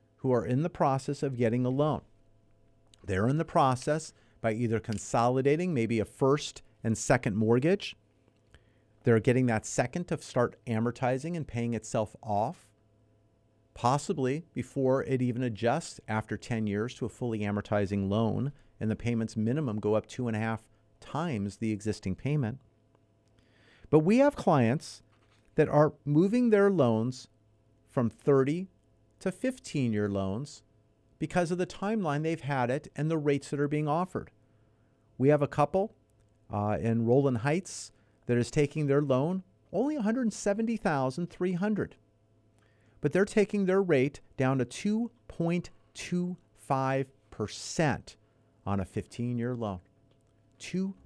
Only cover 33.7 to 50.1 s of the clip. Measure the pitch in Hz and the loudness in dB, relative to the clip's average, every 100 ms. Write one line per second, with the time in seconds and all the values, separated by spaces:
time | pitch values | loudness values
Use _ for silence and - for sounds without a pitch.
33.7 | 151 151 156 185 107 - _ _ _ _ | -2 0 -2 -2 -6 -10 _ _ _ _
34.7 | _ _ _ _ - 131 147 143 - 147 | _ _ _ _ 0 4 4 2 0 0
35.7 | 190 214 _ _ _ _ _ - 104 104 | 0 -2 _ _ _ _ _ -8 -4 -2
36.7 | 98 107 113 113 127 139 120 131 165 - | 0 0 0 4 4 4 0 -2 -2 -4
37.7 | - - _ _ _ - 120 120 - 147 | -12 -16 _ _ _ -2 0 0 0 0
38.7 | 156 147 139 147 127 151 190 - _ _ | 0 0 2 2 2 0 -4 -8 _ _
39.7 | 175 269 302 208 240 233 - 208 202 226 | -2 -2 0 -2 0 -2 -2 -2 -2 -2
40.7 | 226 190 147 131 135 175 - 180 175 208 | -2 0 0 0 -2 -6 -4 -2 0 -2
41.7 | 202 113 - _ _ _ _ _ _ _ | -2 -4 -8 _ _ _ _ _ _ _
42.7 | _ _ _ 151 180 208 - 196 208 185 | _ _ _ -2 2 2 2 2 2 2
43.7 | 190 190 143 139 - - - 131 135 123 | 2 4 4 4 -2 -10 -2 0 2 -2
44.7 | - 208 214 233 _ - - 170 175 - | -4 -2 -2 -4 _ -14 -4 -2 -2 -4
45.7 | - _ - - 175 180 180 _ _ - | -12 _ -16 -6 -4 -4 -6 _ _ -4
46.7 | 135 131 135 135 _ _ - 107 - - | 0 0 -2 -4 _ _ -8 -8 -8 -8
47.7 | - 156 95 - - _ _ _ _ - | 0 0 0 -6 -20 _ _ _ _ -4
48.7 | 98 90 - 98 - 120 123 120 123 110 | -2 -2 -6 -8 -6 -4 -2 -4 -4 -4
49.7 | 90 - _ _ | -6 -10 _ _